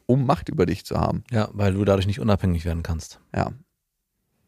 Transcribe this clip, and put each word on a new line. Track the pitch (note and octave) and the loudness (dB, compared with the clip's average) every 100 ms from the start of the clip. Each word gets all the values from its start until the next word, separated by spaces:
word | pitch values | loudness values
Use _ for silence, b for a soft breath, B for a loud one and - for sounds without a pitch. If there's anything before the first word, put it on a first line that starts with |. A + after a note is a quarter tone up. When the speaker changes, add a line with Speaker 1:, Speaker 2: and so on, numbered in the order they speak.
| - | 0
Speaker 1:
um | C3 C3 | 2 2
Macht | - - | 0 -2
über | D#3 F2+ | 0 0
dich | F#2 - | 0 -4
zu | - | -2
haben. | - E2 - | 0 -2 -4
Speaker 2:
Ja, | A2+ G#2+ | -2 -2
weil | G#2 G2+ | 0 0
du | F#2+ | 2
dadurch | G2+ G2 F#2 | 4 4 2
nicht | G2 | 0
unabhängig | A#2+ G2 F#2 E2+ | 2 2 2 0
werden | E2 E2 | -2 -4
kannst. | E2+ D#2+ - - _ - | -4 -6 -8 -20 _ -4
Speaker 1:
Ja. | F#2 C3+ - _ _ _ _ _ _ _ | -4 -6 -20 _ _ _ _ _ _ _